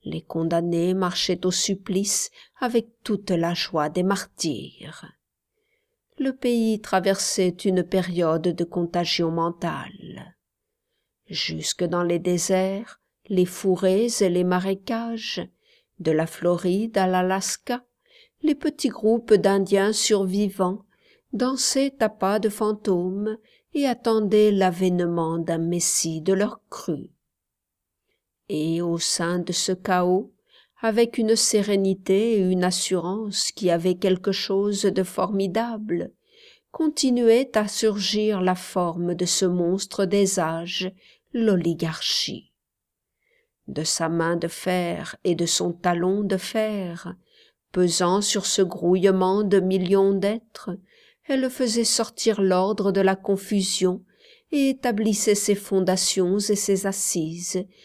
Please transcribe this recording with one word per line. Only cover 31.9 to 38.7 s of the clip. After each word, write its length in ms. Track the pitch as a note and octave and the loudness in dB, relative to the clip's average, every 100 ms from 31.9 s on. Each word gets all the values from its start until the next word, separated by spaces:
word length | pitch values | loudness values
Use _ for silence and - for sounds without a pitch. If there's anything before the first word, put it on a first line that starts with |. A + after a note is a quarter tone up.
| F#3+ - G3 A3+ | 0 2 2 4
et 80 | A3 | 2
une 220 | F#3 F#3 | 2 2
assurance 880 | F3+ F#3 - F#3 E3+ G3+ G#3+ - - | 2 0 -2 -2 -2 -4 -4 -4 -6
qui 200 | - F#3 | -2 0
avaient 240 | E3+ E3+ F3+ | 2 0 0
quelque 360 | G3 F3+ F#3+ | 0 0 0
chose 520 | F#3+ - G3 G3+ G3+ | -4 -2 0 0 0
de 200 | G3+ G3 | 0 0
formidable, 1080 | F3+ - F#3 G3+ F#3+ G3+ A#3+ A3 G#3+ F3 - _ _ _ - _ _ | -2 -2 -2 0 -2 -2 -4 -6 -4 -4 -4 _ _ _ -20 _ _
continuait 840 | - D#4+ D4+ C4 B3 A#3 A#3 C4+ A3 | -2 -2 0 0 4 6 6 4 0
à 100 | G#3 | -2
surgir 720 | - A3 G#3 F#3+ G#3 G#3+ G3+ | 0 0 0 -2 0 0 2
la 120 | F#3 | 0
forme 600 | F3+ - | 0 -2